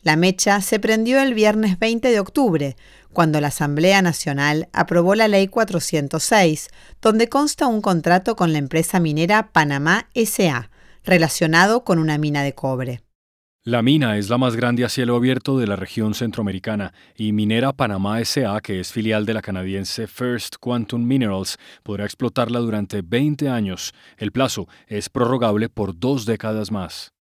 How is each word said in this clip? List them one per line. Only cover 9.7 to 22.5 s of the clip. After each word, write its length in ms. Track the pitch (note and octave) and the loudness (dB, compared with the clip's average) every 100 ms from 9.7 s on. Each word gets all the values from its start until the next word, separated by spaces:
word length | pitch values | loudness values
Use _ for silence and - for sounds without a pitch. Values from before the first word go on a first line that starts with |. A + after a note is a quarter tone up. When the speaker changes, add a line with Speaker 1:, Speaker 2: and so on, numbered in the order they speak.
| C#3 D3 G3+ - | 0 2 0 0
Speaker 1:
S 380 | - A3 - F3+ | -2 -2 2 0
A, 200 | B2 A2+ - - - | 0 -8 -20 -20 -12
relacionado 800 | - F3+ D#3+ - E3 E3 G3 A#3 | 0 2 2 0 2 4 4 2
con 140 | - F3 | 2 0
una 200 | D#3 D3 | 2 0
mina 240 | D3+ D3 | 0 0
de 120 | C#3 | -2
cobre. 460 | - C3+ B2+ B2+ B2 _ _ _ _ _ _ - | -4 -6 -4 -6 -10 _ _ _ _ _ _ -2
Speaker 2:
La 140 | A#2+ | 2
mina 380 | A#2 D#3 B2 G#2 | 4 4 4 0
es 100 | G2+ | 0
la 80 | B2 | 0
más 200 | B2+ A#2 | 0 0
grande 280 | A#2+ A#2+ | 0 0
a 60 | A#2+ | -2
cielo 260 | - A#2+ A#2+ | -2 0 2
abierto 400 | B2+ B2 - C3+ | 2 0 -2 0
de 100 | A2 | 0
la 80 | |
región 380 | G2 F#2 - G#2+ | -4 -6 -4 -4
centroamericana 800 | G2+ A#2 G#2 G#2 F#2+ A2+ G#2+ G2 _ _ - | -2 -4 -4 -4 -4 -6 -6 -8 _ _ -6
y 160 | G#2+ | -4
Minera 400 | G#2+ G#2 A2+ C3 | 0 0 0 0
Panamá 480 | C3+ B2 G2 G2+ A2 | -2 -2 0 -2 -2
S 240 | A2 D3 | -2 -2
A, 160 | A2+ G#2 | -2 -4
que 180 | - F#2+ | -6 -8
es 140 | F2+ | -6
filial 320 | A2+ A2 G#2+ | -4 -2 0
de 80 | G#2+ | -2
la 80 | A2 | -4
canadiense 680 | G#2 F#2+ F#2 G2 F#2+ - A2 | -6 -8 -6 -6 -8 -8 -10
First 500 | - B2 A#2+ - - | -6 -6 -4 -8 -10
Quantum 420 | B2 B2 A2 A#2+ | -4 -4 -4 -4
Minerals, 540 | A#2+ C3+ A2+ F#2+ F#2+ - - - | 0 0 0 -2 -6 -10 -16 -18
podrá 220 | - G2+ | -10 -8
explotarla 540 | G#2 - B2 C3 A#2 | -8 -4 -4 -2 -2